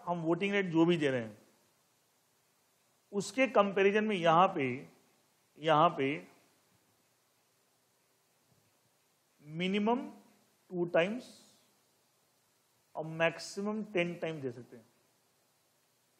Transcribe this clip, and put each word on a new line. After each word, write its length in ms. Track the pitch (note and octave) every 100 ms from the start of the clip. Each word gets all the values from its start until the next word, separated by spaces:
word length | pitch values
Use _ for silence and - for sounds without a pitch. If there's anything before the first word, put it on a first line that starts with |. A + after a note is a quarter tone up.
| -
हम 160 | F3
voting 320 | D#3+ E3+ G3
rate 120 | G3+ F#3+
जो 200 | D#3+ E3+
भी 120 | E3+
दे 120 | C#3+
रहे 120 | C3
हैं, 200 | A2 G#2+ _ _ _ _ _ _ _ _ _ _ _ _ _ _ _ _ _
उसके 340 | G3+ - - C4
comparison 560 | A3 G3+ F#3+ G3 G#3
में 120 | G#3+ G3
यहां 320 | E3 E3 F#3+
पे, 400 | F#3 C3 B2+ - - _ _ _ _ _ -
यहां 300 | D#3 D3+ E3+
पे 380 | D#3+ C3+ D#3+ - _ _ _ _ _ _ _ _ _ _ _ _ _ _ _ _ _ _ _ _ _ _ _ _ _ _ _ _ _ _ _
minimum 640 | D3 D#3+ F#3 G3+ G#3 B3 D4 - - _ _ _ _
two 160 | F3+ E3+
times 400 | F3 F3+ B3 - - - _ _ _ _ _ _ _ _ _ _ _ _ _ _ -
और 100 | D#3
maximum 760 | D#3+ E3 E3 - G3+ G#3 G#3+
ten 300 | G#3 F3+ F3 E3+
times 260 | E3 D#3+
दे 100 | C3+
सकते 260 | A#2 A#2 A#2
हैं। 80 | - _ _ _ _ _ _ _ _ _ _ _ _ _